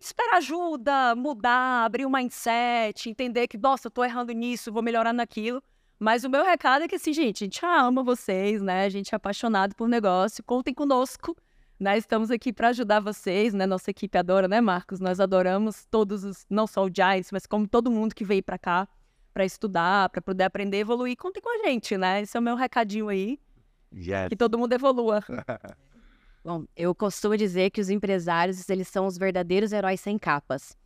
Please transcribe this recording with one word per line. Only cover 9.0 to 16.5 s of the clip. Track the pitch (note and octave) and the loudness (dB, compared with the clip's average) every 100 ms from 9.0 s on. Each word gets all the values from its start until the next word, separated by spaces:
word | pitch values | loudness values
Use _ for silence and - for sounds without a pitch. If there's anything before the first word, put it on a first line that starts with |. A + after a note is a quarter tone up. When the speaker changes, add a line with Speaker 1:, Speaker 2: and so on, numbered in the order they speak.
| G3 | -4
Speaker 1:
é | G#3+ | -4
apaixonado | G3 G3+ A#3 G3+ G3 | -4 -4 0 2 0
por | - A#3 | 0 0
negócio, | A#3 G#3 F3+ G#3 - | 2 4 2 2 -2
contem | - B3 C#4 | -4 -2 -2
conosco, | B3+ C#4+ B3+ C4 - - E4+ _ _ _ - | -2 2 2 2 -4 -10 -10 _ _ _ -4
né? | G3 G#3 | 0 0
Estamos | - A3 A3 | 2 0 0
aqui | B3+ C4 | -2 -2
pra | G#3 A#3 | 0 0
ajudar | B3 G#3 G#3 | 2 2 2
vocês, | G#3 G3+ G3+ F#3 A3+ | 0 -4 -2 0 2
né? | G3+ F#3+ | 2 0
Nossa | F#3 - | -2 -4
equipe | G3 G3+ F#3 | -6 -2 0
adora, | F3 F#3+ F#3 | 4 2 4
né, | A3 | 2
Marcos? | A3+ F3 - F#3+ | 2 0 -4 -4
Nós | F#3 F#3 | -2 0
adoramos | F#3+ F#3+ F#3 F#3+ G#3+ G3 _ | 2 4 4 2 -2 -4 _
todos | A3 G#3 G#3 | 0 0 -2
os, | G3 F#3 | -8 -12
não | - | -4